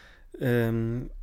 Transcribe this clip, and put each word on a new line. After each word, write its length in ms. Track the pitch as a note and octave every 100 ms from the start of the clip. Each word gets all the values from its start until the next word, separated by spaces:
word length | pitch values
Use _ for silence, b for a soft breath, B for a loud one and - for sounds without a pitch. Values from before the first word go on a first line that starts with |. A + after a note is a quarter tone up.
| B B B -
ähm, 720 | C3 A#2+ A2+ A2+ A2+ A#2+ C#3 -